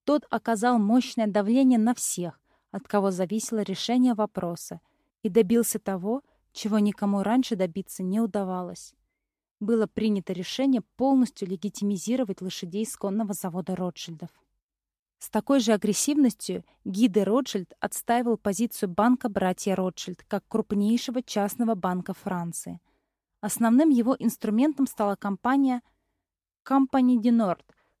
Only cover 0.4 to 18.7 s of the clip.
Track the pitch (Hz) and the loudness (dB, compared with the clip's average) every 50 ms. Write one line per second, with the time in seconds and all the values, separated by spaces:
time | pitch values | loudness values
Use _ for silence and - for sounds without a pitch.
0.4 | - - 226 208 202 247 247 226 208 202 226 254 240 - - - 226 214 185 208 | -2 -2 -2 0 2 2 4 4 4 4 4 4 2 2 -2 -2 -2 0 2 0
1.4 | 202 196 233 262 277 254 254 226 214 233 247 - - - - - 175 170 - _ | 2 2 4 4 6 6 6 4 4 2 0 -2 -4 -6 -4 -4 -6 -6 -8 _
2.4 | _ _ _ _ _ _ - 196 160 - - 208 196 196 185 175 190 170 202 226 | _ _ _ _ _ _ -14 -14 -6 -2 0 2 2 2 0 -2 -2 -4 -4 -4
3.4 | - - - 220 202 190 190 - - - 233 254 254 254 240 208 214 208 - - | -6 -4 -4 -4 -4 -4 -4 -6 -4 0 2 2 4 4 2 0 -2 -4 -4 -6
4.4 | 180 170 170 170 - - 175 170 _ _ _ _ _ _ _ _ - 220 175 226 | -6 -6 -6 -8 -10 -14 -16 -16 _ _ _ _ _ _ _ _ -4 0 4 4
5.4 | 220 180 233 233 233 - - 214 - - 196 185 175 202 226 269 - _ _ _ | 4 4 4 2 2 2 -2 -6 -6 -6 -6 -6 -4 -4 -4 -6 -6 _ _ _
6.4 | _ _ - - - 214 208 214 208 208 196 - - 202 202 202 196 202 226 262 | _ _ -14 -8 -4 0 0 2 2 2 0 -2 -2 -2 0 0 0 0 2 2
7.4 | 254 - 233 180 185 180 160 196 190 - - - 185 185 190 214 233 226 175 208 | 0 0 -2 -2 -2 -2 -4 -6 -10 -10 -10 -8 -6 -4 -2 -2 -2 -2 -2 -4
8.4 | 196 185 185 185 180 175 180 - - - _ _ _ _ _ _ _ _ _ _ | -4 -4 -6 -6 -8 -10 -12 -14 -18 -20 _ _ _ _ _ _ _ _ _ _
9.4 | _ _ _ - 214 202 233 226 214 202 - - 214 220 208 196 175 - 190 170 | _ _ _ -6 -2 0 2 2 2 0 0 0 0 0 0 0 -2 -4 -6 -8
10.4 | 185 - - - 262 277 262 233 - _ _ - 240 269 269 262 247 - - - | -8 -8 -4 0 2 2 2 2 0 _ _ -2 0 2 4 4 2 2 -2 -6
11.4 | 208 180 185 175 - 208 - - 202 202 208 180 - - 240 254 262 190 190 - | -8 -8 -6 -6 -6 -8 -6 -4 -2 -2 -2 -2 -2 -2 -2 -2 -2 -2 -6 -8
12.4 | 185 185 175 - - 175 165 202 220 214 - - - 196 190 214 226 196 202 - | -8 -10 -10 -10 -10 -8 -6 -6 -6 -6 -6 -6 -6 -4 -2 -2 -4 -4 -6 -6
13.4 | - 185 160 185 180 - 185 180 185 180 170 - - - 165 156 - 165 _ _ | -8 -8 -6 -6 -6 -6 -6 -4 -4 -6 -8 -10 -12 -14 -14 -14 -16 -16 _ _
14.4 | _ _ _ _ _ _ _ _ _ _ _ _ _ _ _ _ - - - 220 | _ _ _ _ _ _ _ _ _ _ _ _ _ _ _ _ -10 -6 -4 -2
15.4 | 208 - 277 277 226 214 226 202 - 214 202 - - - 294 294 285 247 - - | 0 2 2 2 4 4 2 2 2 0 0 0 0 0 2 4 4 4 2 0
16.4 | - - 185 180 175 _ _ _ - 196 185 190 233 240 180 208 196 190 214 262 | -6 -8 -8 -8 -8 _ _ _ -10 -6 0 2 2 4 4 4 2 2 2 0
17.4 | 269 - - 208 180 - - _ - 202 - - - - 233 240 247 240 233 202 | 0 -2 -4 -6 -6 -8 -10 _ -8 -6 -6 -6 -4 -2 0 0 0 0 -2 -2
18.4 | - 208 196 175 233 233 | -2 -4 -2 -2 -2 -4